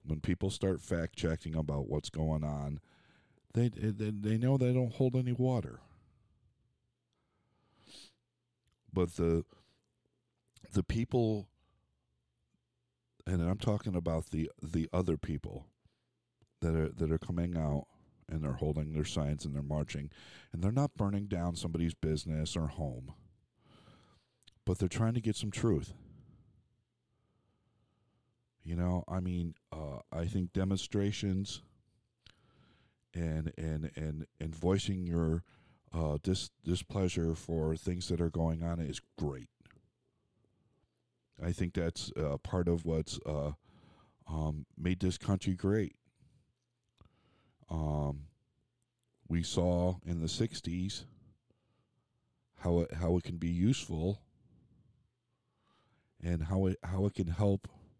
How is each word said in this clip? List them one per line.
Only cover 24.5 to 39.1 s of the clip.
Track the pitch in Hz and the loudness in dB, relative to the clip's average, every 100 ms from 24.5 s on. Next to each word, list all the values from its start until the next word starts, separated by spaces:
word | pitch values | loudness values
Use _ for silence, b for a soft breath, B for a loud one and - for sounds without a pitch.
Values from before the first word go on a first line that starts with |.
| _ - | _ -2
but | 90 | 2
they're | 92 | 0
trying | - 113 | 2 2
to | 120 | 2
get | 110 104 | 0 -2
some | 107 | -4
truth. | - 117 80 73 - B B B B B B _ _ _ _ _ _ _ _ _ _ _ _ _ _ _ _ _ _ _ _ | 2 4 2 0 -12 B B B B B B _ _ _ _ _ _ _ _ _ _ _ _ _ _ _ _ _ _ _ _
You | 82 85 | -6 0
know, | 90 90 - | 2 2 0
I | 92 | -2
mean, | 90 87 85 - _ | 0 0 -2 -6 _
uh, | 82 76 65 - | -10 -8 -10 -8
I | 82 85 | -4 0
think | 98 90 | 0 0
demonstrations | 98 95 95 - 104 101 104 101 95 98 - - _ _ _ _ _ b b b b b b b b _ | 0 2 0 0 0 0 0 0 0 -2 -8 -14 _ _ _ _ _ b b b b b b b b _
and, | 85 82 78 78 - | -4 -2 -2 -2 -4
and, | 80 78 78 - | -4 -2 -4 -4
and, | 78 76 - _ | -4 -4 -10 _
and | 80 80 | -8 0
voicing | 90 98 - 95 87 | 2 2 2 -2 0
your, | 85 80 82 - b b b _ | 2 4 2 -2 b b b _
uh, | 85 78 76 | -2 0 0
dis-, | 92 92 - _ | 0 -2 -2 _
displeasure | 80 90 - 101 92 90 82 82 | -2 -2 -2 0 0 2 0 0
for | - 82 78 80 | -2 0 0 0
things | - 87 - | -2 -4 -2
that | 85 | 0
are | 85 | 2
going | 82 82 82 | 2 0 0
on | 85 82 | -2 -2
is | 76 - _ | -4 -6 _